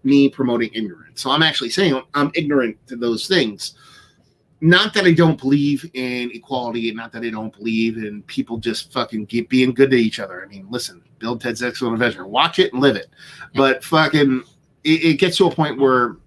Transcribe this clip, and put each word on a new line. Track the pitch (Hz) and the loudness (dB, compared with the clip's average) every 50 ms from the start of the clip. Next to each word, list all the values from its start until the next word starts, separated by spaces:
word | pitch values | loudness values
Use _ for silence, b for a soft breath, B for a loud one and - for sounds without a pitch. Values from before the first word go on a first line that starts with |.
| - | 2
me | 131 139 139 139 135 | 4 6 6 6 4
promoting | - - 131 123 120 117 117 110 110 | 2 0 -2 0 0 -2 -2 -4 -4
ignorance. | 113 110 98 85 - - - _ - | -8 -8 -8 -10 -14 -20 -20 _ -8
So | - 127 | -2 0
I'm | 139 151 160 | 2 2 2
actually | 156 147 - 131 117 | 2 0 -2 -6 -4
saying | - - 202 165 135 131 - _ - | 0 0 2 2 2 0 -4 _ -2
I'm | 143 143 156 - | -2 -2 0 -2
ignorant | 170 160 143 147 135 123 113 104 _ _ | -4 -2 0 0 0 0 0 -4 _ _
to | - 127 | -16 -10
those | 120 120 117 117 110 - | -6 -4 -4 -4 -4 -2
things. | - 190 175 135 110 101 95 - - b b b b b b b b b b b _ _ _ _ _ _ _ | 0 2 2 2 0 -4 -10 -14 -14 b b b b b b b b b b b _ _ _ _ _ _ _
Not | 156 160 175 185 208 214 - | 4 4 6 6 4 2 0
that | 214 190 | 2 4
I | 180 165 | 4 4
don't | 165 170 160 147 - | 6 4 4 2 0
believe | 127 135 143 147 143 143 143 131 - 170 - | 0 0 2 2 2 0 -2 -2 -6 -10 -10
in | 131 127 127 123 123 120 120 104 | -8 -6 -6 -6 -6 -6 -8 -10
equality, | 117 _ _ 139 127 120 117 113 120 113 113 | -14 _ _ -6 -6 -4 -4 -6 -4 -4 -4
and | 107 | -6
not | 113 117 117 - | -6 -14 -14 -12
that | 117 117 | -8 -8
I | 117 | -8
don't | 117 110 110 110 _ | -8 -8 -10 -10 _
believe | - 107 117 113 110 113 113 110 | -8 -6 -2 -2 0 0 -2 -2
in | 113 107 104 104 104 - | -6 -10 -10 -12 -14 -18
people | - - 135 - - 117 | -10 -8 -8 -6 -6 -8
just | 113 - 117 107 - - _ | -6 -6 -6 -6 -6 -10 _
fucking | - 127 117 - 113 110 104 | -6 -6 -6 -4 -6 -8 -8
get, | - - 117 113 | -4 -6 -6 -4
being | - 131 127 127 127 120 | 0 2 2 2 2 4
good | 127 135 135 | 2 4 4
to | 131 | 6
each | 120 113 110 - - | 2 2 0 -2 -6
other. | 104 95 90 90 95 | -10 -10 -12 -16 -18
I | 98 | -18
mean, | 101 98 95 98 | -20 -20 -16 -10
listen, | 120 123 - - - - _ _ _ | -8 -8 -8 -10 -14 -18 _ _ _
Bill | _ 113 117 120 | _ -8 -8 -8
Ted | 113 123 123 113 117 | -6 -6 -8 -6 -4
Excellent | 123 123 120 - 127 120 117 | -6 -6 -4 -4 -4 -2 0
Adventure. | 113 123 117 110 - 92 | 0 0 -2 -2 -6 -12
Watch | 98 107 127 156 170 - - | -4 0 0 0 2 2 0
it | 185 - - | 0 0 2
and | 127 | 4
live | 139 139 120 | 4 4 4
it. | 95 - _ B B B B B B B B B | 2 -6 _ B B B B B B B B B
But | - 135 135 131 - - | 2 2 2 2 -2 -2
fucking, | - 165 160 156 147 - 151 143 139 131 127 - _ _ _ _ _ _ _ _ | 0 2 2 2 4 2 2 2 2 2 -2 -6 _ _ _ _ _ _ _ _
it, | 151 160 160 160 | 0 0 2 2
it | 165 151 135 | 0 2 2
gets | 190 175 175 | 0 0 2
to | - 190 | 2 2
a | 170 - | 2 2
point | - 156 147 120 131 | 0 -2 -2 0 2
where | 135 131 131 127 123 117 - - _ | 2 4 4 2 2 0 -4 -12 _